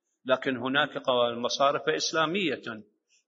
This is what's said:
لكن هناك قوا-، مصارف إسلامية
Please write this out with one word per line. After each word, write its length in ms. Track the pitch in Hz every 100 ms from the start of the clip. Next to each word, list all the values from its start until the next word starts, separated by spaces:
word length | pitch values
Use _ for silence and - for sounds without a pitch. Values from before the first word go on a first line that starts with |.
| _ _ -
لكن 320 | 127 139 127
هناك 320 | 127 139 143
قوا-، 480 | 143 135 123 120 117
مصارف 520 | 120 - 139 147 -
إسلامية 720 | 156 - 160 156 190 170 113 120 107 - _ _ _